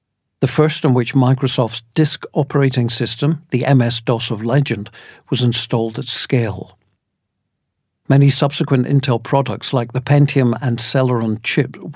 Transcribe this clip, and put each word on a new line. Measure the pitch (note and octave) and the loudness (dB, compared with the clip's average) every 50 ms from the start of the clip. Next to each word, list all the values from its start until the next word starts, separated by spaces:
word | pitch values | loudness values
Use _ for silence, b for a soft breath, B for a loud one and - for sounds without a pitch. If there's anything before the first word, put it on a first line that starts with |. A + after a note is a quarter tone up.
| _ _ _ _ _ _ _ _ | _ _ _ _ _ _ _ _
the | C3 B2 | -2 0
first | - - D3+ D#3 D3 - - | 2 2 2 2 0 0 0
on | C#3 | 2
which | B2 B2+ A#2+ - - | 2 2 0 2 2
Microsoft's | C3+ B2+ B2+ C#3 B2+ C3+ B2 - - A#2+ A2 - - - _ _ | 2 4 4 2 2 0 -2 0 0 -2 -2 -4 -10 -14 _ _
disk | - D#3 D3+ - - - - - | 0 0 0 -2 -8 -12 -4 -2
operating | - C#3 - - D3 C#3 C3 B2+ B2+ A#2+ A#2+ | -2 -2 0 0 0 2 2 0 0 -2 -2
system, | - - A#2+ A2 - - C#3+ D3+ E3 D3+ - _ | -2 -4 -4 -6 -4 -2 -2 -2 -2 -2 -6 _
the | - A#2+ B2 | -4 -2 2
M | C3 C#3 B2+ | 4 4 4
S | A#2+ A#2 A#2 - | 4 2 -2 -2
dos | - - A#2+ A2+ - - | -2 -2 -2 -2 -2 -6
of | A#2 G#2 A2+ | -6 -4 -2
legend, | A#2 B2+ D3 C#3 - A2+ G#2 G2+ - B B B B B B B _ | 0 0 0 2 0 -4 -6 -6 -12 B B B B B B B _
was | C3 G#2+ | -2 0
installed | B2 A#2+ A#2+ - - - C3+ A#2 A2+ A2+ A2 B2+ | 0 0 0 -2 -4 -2 -2 -2 -2 -2 -6 -8
at | A#2 | -8
scale. | - - - - - C#3+ B2 A#2 G#2+ F#2 - - - _ _ _ _ _ _ _ _ _ _ _ _ _ _ _ _ _ _ _ _ _ _ _ _ _ _ _ | -8 -8 -8 -4 0 0 0 0 -2 -4 -8 -12 -16 _ _ _ _ _ _ _ _ _ _ _ _ _ _ _ _ _ _ _ _ _ _ _ _ _ _ _
Many | - C3+ C#3 C#3 C#3 | 2 4 6 6 6
subsequent | - - D3+ C#3+ - - D3 - C#3 B2 A#2+ | 4 2 0 -2 0 -2 0 0 2 0 2
Intel | - C#3+ C#3 - - A#2+ A2+ | 2 0 0 2 0 -2 -2
products | A#2 - C#3 C#3 C3 - G2+ - - - | 0 0 0 0 0 -2 -6 -8 -6 -4
like | - B2 A#2 - | -2 -2 -2 -2
the | - C3+ | -6 -6
Pentium | - - D3 C#3+ C#3+ C#3+ - C#3 B2+ A#2+ A#2 A#2 | 0 2 4 4 4 4 4 2 2 2 0 0
and | C#3 B2 A#2 A#2 | -2 -2 -2 -2
Celeron | - - - C3+ C3 B2+ B2+ A#2 A2+ A2 G#2+ A2 | -4 -2 0 0 0 2 0 0 -2 -2 -4 -4
chip | - - - D3+ B2+ C3 - - - D#3+ C#3 | -4 -2 0 0 -2 -2 -6 -12 -16 -4 -2